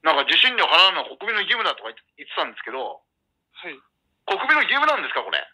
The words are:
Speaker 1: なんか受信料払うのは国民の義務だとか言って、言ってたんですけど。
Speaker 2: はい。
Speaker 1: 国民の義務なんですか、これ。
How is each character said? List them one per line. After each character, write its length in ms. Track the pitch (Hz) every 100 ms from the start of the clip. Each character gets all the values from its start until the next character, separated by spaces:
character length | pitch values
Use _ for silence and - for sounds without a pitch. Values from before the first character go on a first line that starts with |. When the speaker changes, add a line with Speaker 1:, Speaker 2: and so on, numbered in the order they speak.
Speaker 1:
な 100 | 160
ん 20 | 135
か 60 |
受 140 | 139 -
信 180 | 254 240
料 80 |
払 260 | 151 160 190
う 20 |
の 80 | 170
は 140 | 139 135
国 120 | 208
民 40 |
の 80 | 214
義 80 | 196
務 120 | 233
だ 120 | 196
と 100 | 139
か 60 | 113
言 20 |
っ 20 |
て、 80 | 113 _ _
言 100 | 151
っ 20 |
て 60 |
た 100 | -
ん 80 | 139
で 40 | 110
す 60 |
け 80 | -
ど。 320 | 127 113 - _ _ _ _ _
Speaker 2:
は 160 | - 180
い。 100 | 135 _ _ _ _ -
Speaker 1:
国 140 | 392 269
民 80 | 302
の 60 |
義 100 | -
務 140 | 277 302
な 100 | 269
ん 60 |
で 60 | 160
す 60 |
か、 80 | 143
こ 80 | -
れ。 80 | 69 -